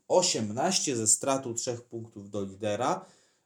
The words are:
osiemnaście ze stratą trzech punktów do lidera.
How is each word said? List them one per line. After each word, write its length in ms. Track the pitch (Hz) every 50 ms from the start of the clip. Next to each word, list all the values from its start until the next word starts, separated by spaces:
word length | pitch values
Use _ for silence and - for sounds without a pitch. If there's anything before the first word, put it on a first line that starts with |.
| _
osiemnaście 880 | - 143 180 180 - - 131 110 101 107 127 156 185 196 - - 151 127
ze 120 | 113 113
stratą 460 | 113 - - - 135 135 131 131 123 113
trzech 280 | - - 127 117 117
punktów 480 | - _ 117 117 113 113 - 104 101 101
do 120 | 104 104 98
lidera. 600 | 98 95 98 110 104 101 110 123 147 185 190 - - - _ _ _ _ _ _